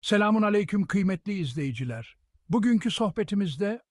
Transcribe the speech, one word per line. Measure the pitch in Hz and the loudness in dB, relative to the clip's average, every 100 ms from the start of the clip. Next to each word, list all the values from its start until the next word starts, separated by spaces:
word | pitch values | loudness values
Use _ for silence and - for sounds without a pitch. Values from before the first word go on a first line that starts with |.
| - | 2
Selamun | 208 208 220 | 2 4 4
aleyküm | 214 208 202 208 190 | 4 2 2 -2 0
kıymetli | 196 185 190 - | 0 0 -2 -4
izleyiciler. | 202 151 131 139 117 127 113 113 _ _ _ _ | -4 -4 -4 -4 -4 -6 -8 -12 _ _ _ _
Bugünkü | 202 226 226 240 | 2 4 2 0
sohbetimizde | - 220 196 190 202 196 135 202 233 _ | -2 -2 -2 -2 0 -2 -2 -4 -4 _